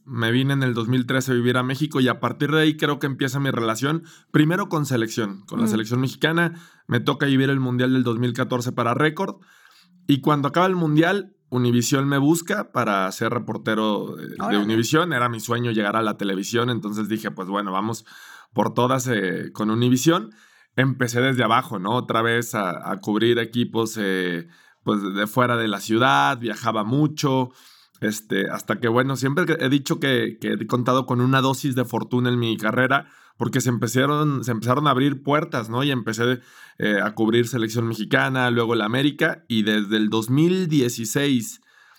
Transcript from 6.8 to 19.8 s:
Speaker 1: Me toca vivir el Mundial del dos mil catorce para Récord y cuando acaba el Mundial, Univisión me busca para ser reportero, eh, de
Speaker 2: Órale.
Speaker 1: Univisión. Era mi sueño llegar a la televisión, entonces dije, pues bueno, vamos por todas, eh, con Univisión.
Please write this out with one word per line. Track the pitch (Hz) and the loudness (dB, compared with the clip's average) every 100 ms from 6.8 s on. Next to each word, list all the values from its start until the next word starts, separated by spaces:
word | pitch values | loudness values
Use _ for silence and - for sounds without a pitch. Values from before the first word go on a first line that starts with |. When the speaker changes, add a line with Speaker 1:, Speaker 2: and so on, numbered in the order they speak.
| - | -2
Speaker 1:
Me | 117 | -2
toca | 113 143 139 | 0 0 2
vivir | 131 135 | 4 4
el | 139 | 2
Mundial | 127 123 127 | 0 0 2
del | 131 | 2
dos | 120 113 | 2 0
mil | 123 | -2
catorce | 117 113 123 123 | -2 -2 -2 -4
para | - 117 | -2 0
Récord | 123 151 156 196 - _ _ _ _ _ _ - | 2 0 0 -6 -8 _ _ _ _ _ _ 0
y | 139 | 2
cuando | 151 147 139 | 4 2 2
acaba | 165 185 | 2 2
el | 185 | 2
Mundial, | 160 151 170 196 196 _ - | 2 4 2 0 -4 _ -6
Univisión | 123 123 120 117 139 139 | 0 2 2 2 0 2
me | 139 | 2
busca | 143 170 - 208 208 | 2 2 0 -6 -4
para | 127 110 98 95 | -2 0 0 -2
ser | - 113 | -2 -4
reportero, | 117 107 104 - 107 107 101 101 78 | -4 -6 -6 -2 0 0 -2 -4 -10
eh, | - | -12
de | - | -8
Speaker 2:
Órale. | 208 104 | -2 0
Speaker 1:
Univisión. | 104 113 117 156 175 | 2 0 2 2 2
Era | 127 123 | 0 -2
mi | 113 | -2
sueño | 110 120 120 | -4 -2 0
llegar | 110 101 110 | 0 0 0
a | |
la | 107 104 | -2 -2
televisión, | 101 95 98 117 123 | -4 -4 -2 0 0
entonces | 117 104 107 104 | -2 -4 -4 -4
dije, | 107 107 | -4 -6
pues | - 92 | -8 -6
bueno, | 101 101 | -4 -2
vamos | 95 107 110 - - - - - | -2 -2 -6 -12 -20 -20 -20 -6
por | 104 110 110 | 0 0 2
todas, | 123 131 123 | 0 0 0
eh, | 110 92 90 85 | 0 0 -4 -6
con | - 107 | -4 -2
Univisión. | 110 | 2